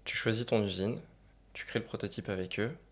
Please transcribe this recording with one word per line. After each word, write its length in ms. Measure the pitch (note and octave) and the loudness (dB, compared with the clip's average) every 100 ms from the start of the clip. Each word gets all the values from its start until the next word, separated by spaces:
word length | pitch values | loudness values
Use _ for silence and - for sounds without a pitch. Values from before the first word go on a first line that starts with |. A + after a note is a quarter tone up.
tu 140 | - - | -4 0
choisis 280 | A2+ A2+ A#2+ | 2 2 4
ton 160 | A2+ | 4
usine, 340 | G2+ F#2 G2+ D#3 - - - - - | 4 2 0 0 -8 -20 -20 -20 -18
tu 120 | - - | -14 -2
crées 140 | A2+ | -2
le 60 | - | -2
prototype 420 | - G2+ - G2+ | -6 -4 -4 -4
avec 320 | F#2 F#2 - | -2 -2 0
eux. 160 | A2+ E3+ - | -2 -2 -16